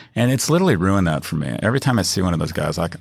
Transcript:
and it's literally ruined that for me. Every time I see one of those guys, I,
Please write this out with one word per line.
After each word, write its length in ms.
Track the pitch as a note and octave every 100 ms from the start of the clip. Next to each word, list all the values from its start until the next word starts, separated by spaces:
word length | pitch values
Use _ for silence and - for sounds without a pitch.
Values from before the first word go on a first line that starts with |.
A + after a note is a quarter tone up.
| - -
and 140 | A#2+
it's 180 | C3 -
literally 280 | D#3+ F#3+ G2+
ruined 300 | F#2 G2 F2
that 180 | D2+
for 120 | - D#2+
me. 220 | C#2 A#1
Every 180 | G#2 C3+
time 180 | C#3 A#2
I 40 |
see 200 | F#2 -
one 100 | F#2
of 60 | E2
those 120 | D#2+
guys, 260 | E2 D#2 D#2+
I, 100 | E2+ -